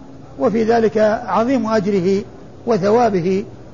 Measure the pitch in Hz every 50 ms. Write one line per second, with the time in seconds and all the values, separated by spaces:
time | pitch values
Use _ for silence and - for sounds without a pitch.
0 | - - - - - - - - 269 240 185 226 220 214 233 233 226 208 208 214
1 | 214 214 214 - 247 - 180 202 226 247 277 247 220 220 220 220 170 208 202 190
2 | 170 190 196 196 202 - - - - - - - - 233 226 180 175 202 214 240
3 | 247 220 202 180 156 190 190 196 220 - - - - -